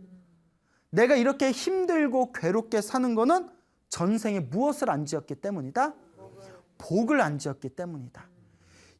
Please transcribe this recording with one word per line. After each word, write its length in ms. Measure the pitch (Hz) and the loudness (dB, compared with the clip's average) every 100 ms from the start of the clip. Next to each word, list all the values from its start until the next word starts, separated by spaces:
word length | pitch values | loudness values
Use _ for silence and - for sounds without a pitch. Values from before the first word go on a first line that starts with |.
| 185 - _ _ _ _ _ _ _ | -20 -20 _ _ _ _ _ _ _
내가 240 | 175 247 277 | 4 6 6
이렇게 360 | 240 277 269 | 4 2 0
힘들고 800 | - - 381 359 330 294 254 247 | 0 -2 0 2 2 2 2 -2
괴롭게 500 | - 165 208 220 220 | -2 -2 0 0 -2
사는 340 | 208 262 254 226 | 0 0 0 2
거는 340 | 240 359 359 - _ _ - | 4 2 0 -14 _ _ -10
전생에 500 | - 175 220 220 202 | -2 0 0 0 -2
무엇을 500 | 131 165 285 285 233 | -2 0 0 0 -2
안 160 | 147 147 | -2 -2
지었기 300 | 156 - 143 | -6 -6 -8
때문이다? 580 | 196 196 131 180 294 294 - - - - - - _ - | -6 -6 -4 0 -2 -2 -20 -20 -20 -20 -20 -20 _ -16
복을 440 | - 180 233 294 | -2 0 2 2
안 160 | 170 147 | 2 -2
지었기 320 | 147 135 131 | -6 -8 -10
때문이다. 580 | - 175 156 123 - - _ _ _ _ - - | -10 -12 -12 -14 -18 -20 _ _ _ _ -20 -20